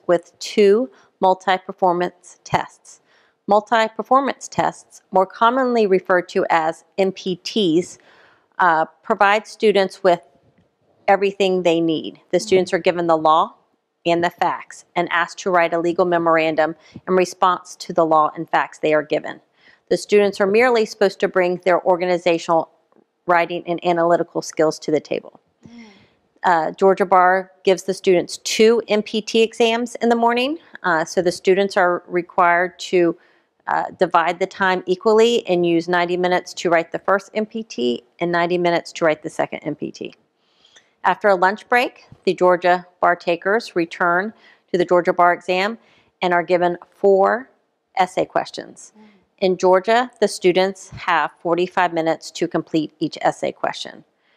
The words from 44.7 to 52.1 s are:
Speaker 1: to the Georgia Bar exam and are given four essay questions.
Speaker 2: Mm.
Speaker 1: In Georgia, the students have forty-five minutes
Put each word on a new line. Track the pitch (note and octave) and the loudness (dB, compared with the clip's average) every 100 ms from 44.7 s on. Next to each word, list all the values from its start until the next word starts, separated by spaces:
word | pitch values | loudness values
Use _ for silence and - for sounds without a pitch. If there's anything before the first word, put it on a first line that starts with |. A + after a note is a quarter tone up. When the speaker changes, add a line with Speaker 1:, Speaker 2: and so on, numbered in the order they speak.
Speaker 1:
to | F#3 | -2
the | F3 | 2
Georgia | F3+ F3 | 2 2
Bar | F3+ F3 | 2 2
exam | E3+ - F#3 G3+ A3+ _ _ _ _ | 2 -2 -4 -4 -6 _ _ _ _
and | F#3 | -2
are | F3 | -2
given | E3+ F3+ F3 F3 - | 0 0 0 -4 -12
four | _ G3+ G3 G3 G#3+ C4 _ _ _ _ | _ 2 4 2 0 -6 _ _ _ _
essay | - F#3 - | -4 -4 -2
questions. | D#3 E3+ - - - - - _ | -4 -4 -6 -10 -16 -20 -20 _
Speaker 2:
Mm. | G#3+ _ _ _ | -20 _ _ _
Speaker 1:
In | F#3+ F3+ | -2 0
Georgia, | F#3 F#3 F#3+ A3+ B3+ - | 2 2 2 0 -2 -2
the | G3+ | -2
students | - F#3 F3 F#3+ G3 - | 0 0 2 0 -4 -16
have | - - E3 D3+ - | -10 -4 -2 -2 -6
forty-five | F3 E3+ F3+ - F3 | -4 -2 -2 -2 -2
minutes | E3+ E3 | -2 -2